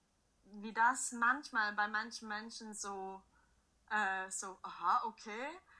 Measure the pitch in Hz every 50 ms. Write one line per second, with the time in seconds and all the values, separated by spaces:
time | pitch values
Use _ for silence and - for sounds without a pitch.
0 | _ _ _ _ _ _ _ _ _ 196 202 208 202 226 196 226 226 240 269 254
1 | - - 247 233 240 240 262 285 302 - - 226 214 208 208 202 208 214 214 214
2 | 226 233 226 - 233 220 208 214 220 226 226 - 226 214 208 208 - 202 196 190
3 | 190 190 190 190 - _ _ _ _ _ _ _ _ _ _ _ _ - 220 214
4 | 208 190 190 190 190 190 - - - 190 185 - - 190 - 190 175 180 196 -
5 | - 220 202 - - 226 208 226 262 294 339 370 - _ -